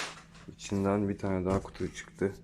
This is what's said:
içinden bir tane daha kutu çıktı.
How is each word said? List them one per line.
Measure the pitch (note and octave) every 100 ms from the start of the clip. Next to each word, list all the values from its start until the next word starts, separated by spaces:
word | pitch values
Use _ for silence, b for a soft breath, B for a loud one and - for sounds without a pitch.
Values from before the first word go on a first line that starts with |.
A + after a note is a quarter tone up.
| - - - - - -
içinden | - G2+ G2 G2+ G2+
bir | G2
tane | G2+ F#2 F#2
daha | F#2+
kutu | - - F2
çıktı. | - - - G2 -